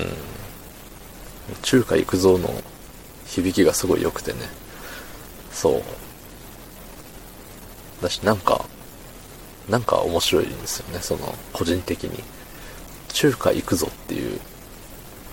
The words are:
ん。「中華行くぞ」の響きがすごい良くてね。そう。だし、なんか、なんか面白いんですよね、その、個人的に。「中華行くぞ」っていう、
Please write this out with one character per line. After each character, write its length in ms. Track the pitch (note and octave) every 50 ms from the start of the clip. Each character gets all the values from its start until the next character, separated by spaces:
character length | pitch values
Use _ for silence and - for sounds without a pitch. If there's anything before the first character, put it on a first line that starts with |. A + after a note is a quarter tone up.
| G1+
ん。 100 | G1+ - D#2 - - - - - - - - - - - - - - - - - - - - - - - - - - F#2+ -
「中 220 | - - - B2+ A2
華 140 | - F2
行 100 | - F2+
く 100 | - -
ぞ」 200 | F#2+ F#2+ F#2+ F#2 F2+
の 240 | E2+ - - - - - - - - - - - - - - - -
響 260 | - - - F2 F#2 F2+
き 100 | - F2+
が 100 | - -
す 120 | - -
ご 100 | F2+ E2
い 60 | E2+
良 80 | E2 D#2+
く 120 | - - -
て 100 | - -
ね。 60 | A#1+ A#1 A#1 - - - - - - - - - - - - - - - - - - - - -
そ 240 | - - D#2 C2
う。 60 | B1+ - - - - - - - - - - - - - - - - - - - - - - - - - - - - - - - - - - - - - - - - - - - -
だ 80 | - F2+
し、 100 | - -
な 140 | - G2 A2
ん 40 |
か、 280 | G2 - - - - - - - - - - - - - - - - - - - - - - - - -
な 100 | - G2+
ん 60 | A#2+ A2+
か 140 | - -
面 220 | - - E2+ E2+ E2+
白 220 | - - - D#2
い 40 | -
ん 40 | - C2+ -
で 60 | -
す 100 | - -
よ 100 | - - - E2+
ね、 60 | F2
そ 140 | - - D#2+
の、 200 | - - - - - - - -
個 100 | - F#2
人 180 | E2+ F2 F#2
的 240 | F2+ - E2+ - -
に。 180 | F2 - - - - - - - - - - - - - - - - - - - -
「中 220 | - - - D3 A#2+
華 180 | - - -
行 140 | - - -
く 100 | - -
ぞ」 120 | E2+ - -
っ 20 | - - -
て 80 | - -
い 200 | - B1 A1+ G1+
う、 40 | - - - - - - - - - - - - - - - - - - -